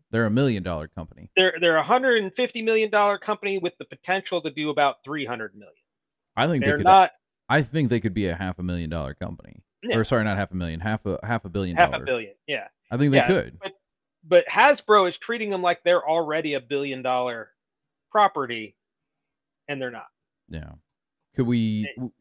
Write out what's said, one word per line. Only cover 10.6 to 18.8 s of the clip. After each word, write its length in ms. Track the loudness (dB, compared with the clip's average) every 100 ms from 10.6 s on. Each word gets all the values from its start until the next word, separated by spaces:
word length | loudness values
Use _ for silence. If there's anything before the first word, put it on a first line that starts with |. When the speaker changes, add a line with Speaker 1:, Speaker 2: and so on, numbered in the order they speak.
| -6 -6
Speaker 1:
half 260 | -4 -4 -4
a, 120 | -6
half 220 | -4 -6
a 40 | -6
billion 280 | -6 -2 2
Speaker 2:
Half 140 | 0
a 20 |
Speaker 1:
dollar. 120 | 0
Speaker 2:
billion, 300 | -4 -6 -6 -16 -8
yeah. 200 | -8 -8 _ _
Speaker 1:
I 60 | -2
think 160 | 2
they 60 | 4
Speaker 2:
Yeah, 80 | 4
Speaker 1:
could. 300 | 0 -2 -12
Speaker 2:
but, 100 | -14 -14 _ _ _ _ 4
but 200 | 4 4
Hasbro 600 | 4 6 4 4 4 4
is 80 | -2
treating 340 | -8 -6 -4
them 120 | 0
like 220 | 0 0
they're 220 | 2 2 2
already 480 | 0 0 -2 -2
a 60 | -6
billion 400 | -4 -4 -4 -4
dollar 500 | -2 -2 -2 -6 -14 _ _ _ _ _ _
property, 640 | 2 2 2 -6 -8 -10 _